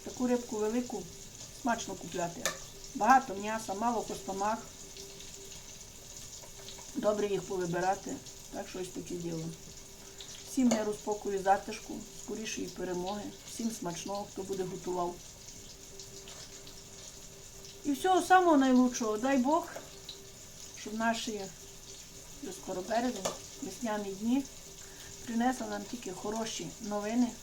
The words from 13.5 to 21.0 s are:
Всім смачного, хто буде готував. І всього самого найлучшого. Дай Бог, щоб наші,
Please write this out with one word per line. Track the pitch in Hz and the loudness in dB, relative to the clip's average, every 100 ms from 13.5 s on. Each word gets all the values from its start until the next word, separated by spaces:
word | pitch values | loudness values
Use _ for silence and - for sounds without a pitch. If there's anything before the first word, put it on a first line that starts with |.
Всім | - 226 | -4 -2
смачного, | 220 175 165 190 202 208 | -2 -4 -4 -4 -4 -4
хто | - | -6
буде | 190 190 | -4 -2
готував. | 180 190 180 180 175 - - - - - - - - - - - - - - - - - 82 - - - - - - - - - | -2 -4 -2 0 0 -2 -14 -16 -14 -14 -14 -16 -16 -14 -14 -14 -14 -14 -14 -14 -14 -14 -16 -16 -16 -16 -16 -16 -16 -14 -14 -6
І | 302 | -2
всього | 277 370 359 | 2 6 6
самого | 339 370 349 294 | 10 10 12 10
найлучшого. | 269 254 254 - 220 214 | 10 10 8 4 0 2
Дай | 254 269 | 4 6
Бог, | 247 330 330 - - - - - - - - - - - | 6 4 2 -8 -12 -14 -14 -14 -16 -16 -16 -14 -14 -10
щоб | 214 | -6
наші, | 220 | 2